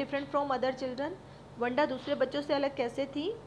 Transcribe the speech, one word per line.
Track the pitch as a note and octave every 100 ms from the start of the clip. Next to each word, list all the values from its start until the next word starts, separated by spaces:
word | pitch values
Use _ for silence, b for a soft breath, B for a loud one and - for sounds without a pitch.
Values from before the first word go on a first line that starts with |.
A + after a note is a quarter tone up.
different | C#4 C#4 C#4+
from | C#4+ C#4+ B3+
other | B3+
children?" | B3+ C4 B3 D4 F#4 B B - -
वंडा | A#3+ B3+ D4+
दूसरे | B3+ C#4
बच्चों | C#4 C4 C#4+
से | C#4+
अलग | C#4+ C#4 C#4
कैसे | A#3+ - C#4
थी? | C#4+ E4 A4+